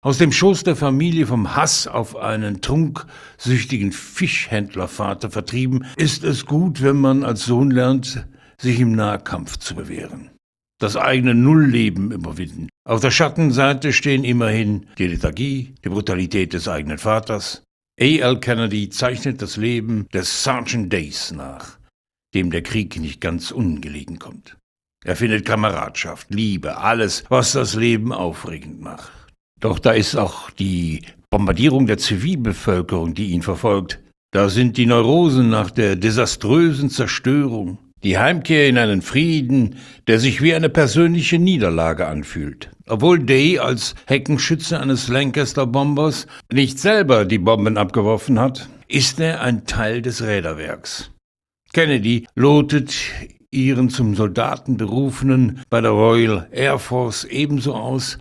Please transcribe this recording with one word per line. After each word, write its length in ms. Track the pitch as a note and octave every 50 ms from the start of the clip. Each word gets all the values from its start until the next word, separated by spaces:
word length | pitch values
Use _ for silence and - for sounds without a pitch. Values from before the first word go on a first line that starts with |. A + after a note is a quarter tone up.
Aus 180 | _ C3+ C#3 C3
dem 120 | F3 D#3
Schoß 320 | A#2+ - F3+ G3 G3 - -
der 120 | F3+ D#3+
Familie 500 | B2+ D3 C#3 C3 C3+ D#3 F3 E3 E3 D#3
vom 300 | G#2+ B2 A#2+ G#2 F2+ -
Hass 320 | C3 D#3 D#3+ - - - -
auf 280 | - A2+ A2+ - -
einen 460 | - - A2+ A2 A2 G#2+ G#2 G2+ -
trunksüchtigen 1300 | - - C3 D#3 E3 D3+ D#3+ - - - - - - - - _ - B2 B2+ A#2+ G#2+ - C3+ A2+ G2 G2 F#2+
Fischhändlervater 1400 | - - - - - F#3 - - - - - A2+ G#2+ G#2 G2 - F#2 F#2 F2+ - - G#2 G2 G2 F#2+ - G#2
vertrieben, 540 | F2+ G#2+ - - - B2 C3 B2+ B2+ B2+ B2+ - -
ist 280 | - D#3 D3+ B2+ - -
es 220 | D#3+ C#3+ - -
gut, 380 | - C#3+ D3+ F3 F#3+ C#3+ - C3
wenn 140 | C#3 C#3 C#3+
man 260 | C#3 C3+ C3 C3+ C#3
als 220 | B2+ A#2 G#2 -
Sohn 260 | A#2+ A#2+ A#2+ C3+ C#3+
lernt, 560 | C3 B2+ B2+ B2+ C3 C3 A#2+ - - B2 A2 - - _ _ _ _ _
sich 200 | - B2+ A#2+ A2+
im 160 | B2+ A#2 A2
Nahkampf 600 | A2 G#2+ G#2 G#2 F#2+ - - - F2 E2+ F2 - -
zu 160 | - - -
bewähren. 560 | - - - - - - - - - - - _ _ _ _ _ _ _ _ _ _
Das 180 | - G#2 G2+ -
eigene 360 | - C3 C3 C3 B2 B2+ A#2+
Nullleben 800 | A#2 B2 C3+ D#3 D#3 D#3 C3+ A#2+ A#2+ A2+ G#2+ F2 F2+ G2 G#2
überwinden. 560 | A2+ G2 E2 E2 D#2+ E2+ F#2 D#2 - - E2 - _ _ _
Auf 160 | - A#2 A2+
der 120 | G2+ C3
Schattenseite 800 | A2+ - E3 D3 - - E3 D3 B2 B2 C3+ C#3 C#3 C3 - -
stehen 340 | B2 - - D3 C3+ C3 C#3
immerhin 600 | A#2+ B2 A#2+ A#2 A2 G#2+ A2+ A2+ G#2 G#2 G2+ - _ - -
die 80 | F#2+ F2+
Lethargie, 680 | E2+ - - E2 D2 - B2 C#3+ C3+ C3+ B2+ - - - -
die 60 | -
Brutalität 640 | F2+ G#2 G2+ - F#2+ F2+ F#2+ F2 - G2+ F#2 E2+ -
des 140 | F2+ D#2+ A2+
eigenen 320 | E2 D2+ D2+ D2 D2+ D2
Vaters. 640 | - G#2+ G#2+ A2 A2 - A2+ G2+ - - - - _ _ _ _ _ _ _ -
A 40 | A#2+
L 360 | C3+ D#3 D#3 B2+ B2 B2+ B2
Kennedy 500 | - B2 A#2+ A2+ A2+ A2 G2 G#2+ G#2 F#2
zeichnet 520 | - - B2+ B2 B2+ A#2 - C#3+ C3 C3
das 160 | G#2 F#2+ - G#2+
Leben 500 | G#2+ A#2 A#2+ A#2+ G#2+ A2+ A#2 G#2+ F#2+ - -
des 300 | G2 F2+ - - - -
Sergeant 500 | C#3+ C3 B2 A#2 - - A#2+ G#2+ F2 F#2
Days 380 | F#2 D#2+ D2 C#2+ - - -
nach, 480 | E2+ D2 C2+ C2+ C2+ C2+ - - - _ - _ _ _ _ _ _ _ _ _ _
dem 160 | G2 F#2 F2
der 100 | D#2+ E2+
Krieg 380 | E2+ - - A2 G#2 E2 - E2+
nicht 200 | D#2+ D#2 C#2+ -
ganz 300 | - F#2 E2 E2+ - -
ungelegen 680 | - - A#2 F2+ D#2+ D2 - D2+ D2 D2+ D2 - D#2+ -
kommt. 380 | - - - - _ - - _ _ _ _ _ _ _ _ _ _
Er 120 | - F2 E2
findet 280 | A#2 A#2 G#2+ G#2+ -
Kameradschaft, 880 | - - A2 G#2+ G#2+ F#2 D2+ - - - - - F2+ E2+ - - _ G2
Liebe, 440 | G2+ A2+ A2 G2 E2+ D2 D2 D2+ -
alles, 480 | - G#2 A#2 A#2 A2 G2 F#2+ - - -
was 240 | B2+ B2+ B2 - -
das 220 | C#3 B2 G#2 F#2+
Leben 380 | A2 A2+ A#2+ A#2 A2 G#2+ A#2+ B2
aufregend 640 | F#2+ F#2 E2+ E2 - - F#2 E2 D#2 - D#2 D#2 D#2+
macht. 320 | D#2 - - - - - - - - _ _ _ _ _ _ _
Doch 200 | - A2 G#2 E2
da 120 | - B2
ist 240 | A2+ A2+ G#2 - -
auch 340 | - G#2 F2 - - - -
die 520 | - - F#2+ G2 F#2 F2 E2+ D#2+ D#2 D2 - - - _ _ _
Bombardierung 580 | - G#2 G2 F#2+ F#2 E2 A#2 D3+ C3 C3+ C3+ G#2+
der 100 | G#2+ -
Zivilbevölkerung, 1160 | - - A2 F#2 G2 D#3+ F#3+ D3+ A#2+ A2+ F#2 - - - G2 F2+ F2 - - F2+ E2 E2 D#2+
die 180 | - G#2+ G2+
ihn 100 | F2 F2
verfolgt. 600 | D#2+ - F#2 - - A#2 G2+ G2 F#2 - - - - _ _ _ _ _
Da 160 | - G2 G2+ G2
sind 300 | F#2 A2+ B2+ A#2+ G#2+ B2+
die 80 | B2
Neurosen 640 | A#2 B2 A#2 A#2 A2+ C#3+ E3+ F3 E3 C3+ C3 B2+ A2+
nach 220 | A2+ G#2+ G#2+ -
der 260 | - - A2 G2+ G2 F#2
desaströsen 920 | F2+ A2+ G#2+ A#2 B2 - - - - - C3+ D#3 E3+ E3 D3+ C3 C#3+ C3+
Zerstörung, 880 | - - B2+ G2 - - - A#2+ C3+ D3 C#3+ C3+ A#2 A2 G2 F2+ F#2+ - _ _ _ -
die 160 | - G2+ F#2 F#2
Heimkehr 520 | A#2 C#3+ F3 E3+ C3 - D#3+ D3+ D3 C#3
in 80 | B2 B2
einen 240 | A#2 G#2+ G#2 F#2+
Frieden, 760 | E2+ - - C#3+ D#3 E3+ E3 D#3 C3+ A#2+ C3+ C3+ A#2+ G2+ - - - - - - _ -
der 120 | A2+ A2+
sich 220 | A2+ C3+ A#2+ -
wie 120 | C3+ E3 E3
eine 160 | D#3+ D#3+ D3+
persönliche 680 | - E3 D3+ B2+ G2+ D#3+ E3+ E3+ E3+ E3+ D3 - - E3+
Niederlage 720 | E3+ F#3+ F#3+ D3+ G#2+ F2+ E2 E2 E2 D#2+ D#2+ D#2 F2 D2+
anfühlt. 640 | D#2 D2+ C#2+ - - - D2 C#2+ - - - - - _ - -
Obwohl 320 | A2+ G#2+ A#2 E3+ F3 E3+
Day 400 | C3+ A#2 C3+ C3 C#3 D#3 F3+ C#3
als 360 | A#2+ B2 B2+ A#2 - - - - - -
Heckenschütze 720 | C3+ C#3 C3+ C3+ D3 B2+ - - E3 D#3 - - E3+ D3
eines 300 | C3+ C3+ C3+ B2 - -
Lancaster-Bombers 1160 | A#2+ C3 C#3+ C3+ A#2+ D3+ C#3+ A#2+ - C#3+ C3+ B2 A#2 C#3 C#3 C#3+ D3 C#3 D3+ D#3 C#3+ - - - - - - _
nicht 280 | A#2 C3 C#3 B2+ C3+ C3+
selber 460 | - G3 A3 G#3+ G3 C#3 C3 A2 G#2
die 140 | F#2 A2 G#2+
Bomben 380 | F2 A2 A2+ A2 G#2 G#2+ A2 G#2+
abgeworfen 640 | G#2 F#2 - B2 G2+ G#2 A2 G#2 - - C3 A2
hat, 300 | A#2 C3+ B2+ - - - - - - _
ist 320 | C3 C#3+ B2+ C3 - -
er 220 | D#3+ D#3+ E3 C#3
ein 240 | A#2 B2 A#2+ G#2+ -
Teil 360 | - - - A2+ G#2+ A2+ A#2+
des 220 | A#2 B2 A2+ - A#2
Räderwerks. 880 | A2 G#2 G2 E2+ D#2+ D#2+ D2+ D#2 D#2 D2+ - - - - - - - - _ _ _ _ _ _ _ _ _ _ _ _
Kennedy 520 | E3 E3 D#3 C#3+ A#2+ G2+ A2+ A#2+ A#2 A#2+ - _
lotet 580 | - B2 C#3+ D3 D3 D3 C#3+ D3 D3 B2+ C3+ - - - - - - - - - _ _ _
ihren 420 | - C3+ C3 C3 C#3 A#2+ B2+ B2
zum 240 | B2+ - B2+ A2 G#2
Soldaten 600 | F#2+ A2 G#2 F2 A#2 A2+ C3 C#3+ - - - B2+ A2
berufenen 840 | A2+ G2+ G#2 B2 C#3 C3+ B2+ - C3 C3+ C3 C3 B2+ - C3 - - _
bei 100 | - A#2
der 120 | A2+ A2+
Royal 560 | G#2+ G#2 A2 A2+ A2+ A#2 A#2 A2+ A2 F#2 F2 -
Air 280 | - A2 C3 C#3 C#3 C3
Force 440 | - - B2+ B2 B2 A#2 G#2+ - -
ebenso 520 | - - C3 D3 D3 D3 C#3 A#2 C#3+ B2+
aus, 420 | A2+ A2 A#2+ C3 C3+ A#2+ - - -